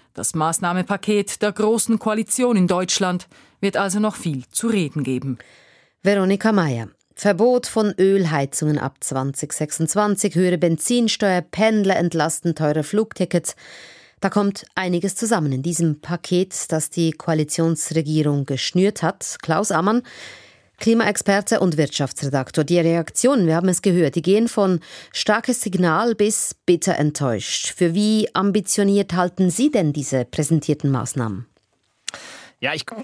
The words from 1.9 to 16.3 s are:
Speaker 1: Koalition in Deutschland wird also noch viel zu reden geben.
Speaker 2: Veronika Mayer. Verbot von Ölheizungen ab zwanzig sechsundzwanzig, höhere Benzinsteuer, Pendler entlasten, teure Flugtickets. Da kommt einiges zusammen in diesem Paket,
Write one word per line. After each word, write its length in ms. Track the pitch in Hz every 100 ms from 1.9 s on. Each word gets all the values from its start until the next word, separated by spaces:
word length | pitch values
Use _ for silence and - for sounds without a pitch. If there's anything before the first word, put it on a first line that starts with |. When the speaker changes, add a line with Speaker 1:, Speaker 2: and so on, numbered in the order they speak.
| 226
Speaker 1:
Koalition 580 | 220 214 214 - 247 214
in 120 | 175
Deutschland 580 | 180 180 - 185 180 - - - _
wird 160 | 196 -
also 220 | 196 202
noch 160 | 214
viel 300 | - 170 139 -
zu 160 | - 233
reden 340 | 214 147 151
geben. 360 | 135 127 135 123 - - _ _ _ _
Speaker 2:
Veronika 480 | 190 202 190 196 220
Mayer. 340 | 202 156 117 110 - _ -
Verbot 500 | 208 180 240 247 -
von 260 | 226 208 -
Ölheizungen 800 | 190 196 165 151 139 - 151 147
ab 200 | 135 -
zwanzig 520 | - 131 135 139 143
sechsundzwanzig, 840 | - 151 - 160 208 208 196 196 156
höhere 220 | 180 175
Benzinsteuer, 840 | 170 165 - 240 226 - 202 180
Pendler 560 | 170 - 220 220 196 185
entlasten, 580 | 170 165 156 - 170
teure 300 | 160 151 151
Flugtickets. 720 | 147 208 220 - 180 175 - - - - - - - _
Da 100 | 196
kommt 340 | 208 202 196 - -
einiges 400 | 185 175 190 -
zusammen 340 | 220 214 151
in 140 | 131
diesem 360 | 156 165 165 147
Paket, 720 | - 170 -